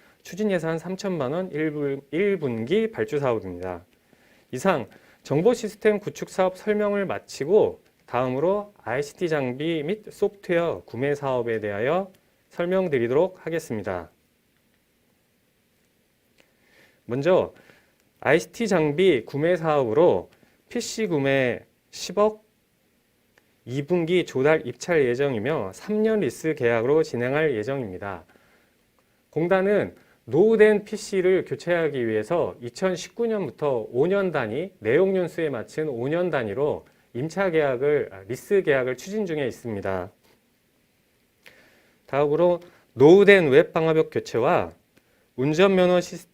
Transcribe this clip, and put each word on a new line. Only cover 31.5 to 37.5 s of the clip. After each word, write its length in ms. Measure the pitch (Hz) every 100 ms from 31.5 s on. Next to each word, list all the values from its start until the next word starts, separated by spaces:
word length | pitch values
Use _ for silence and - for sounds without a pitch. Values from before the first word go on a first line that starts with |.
| 131 - 175 160 139 117
위해서 480 | 107 107 170 120 -
이천십구 640 | 120 - 190 175 - - 233
년부터 640 | 214 160 - 147 123 107
오 140 | 120 160
년 260 | 196 190
단위, 400 | 156 113 123 190 -
내용 380 | 101 143 190 190
연수에 340 | 170 165 160
맞춘 400 | 127 104 - 156
오 180 | 120 127
년 220 | 165 180
단위로 560 | 151 110 98 147 95 - _ _
임차 360 | 120 156 165
계약을, 600 | 196